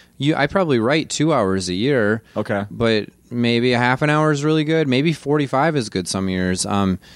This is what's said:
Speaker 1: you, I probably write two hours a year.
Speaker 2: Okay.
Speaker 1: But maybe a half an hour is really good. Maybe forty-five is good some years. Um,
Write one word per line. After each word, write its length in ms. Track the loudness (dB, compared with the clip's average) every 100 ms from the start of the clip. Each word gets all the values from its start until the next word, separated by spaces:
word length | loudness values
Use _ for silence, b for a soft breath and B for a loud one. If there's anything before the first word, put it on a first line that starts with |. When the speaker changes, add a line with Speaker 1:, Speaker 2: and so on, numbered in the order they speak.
| B B
Speaker 1:
you, 160 | -2 0
I 100 | 0
probably 320 | 0 2 2
write 300 | 2 0 -2
two 240 | -2 0
hours 380 | 2 2 0 -2
a 40 |
year. 480 | -2 0 2 2 0 -4 -6
Speaker 2:
Okay. 300 | -4 -4 -4
Speaker 1:
But 360 | -2 0 0 -2 -12 -8
maybe 420 | -2 0 2 2
a 60 | 2
half 240 | 0 0
an 80 | 2
hour 200 | 2 2
is 140 | 0
really 200 | 0 0
good. 240 | 0 0 2
Maybe 260 | 2 0
forty-five 600 | -2 -2 -2 0 0 0
is 140 | 0 -2
good 180 | -4 -4
some 220 | -2 -2
years. 380 | 0 0 -2 0
Um, 320 | 0 2 0 B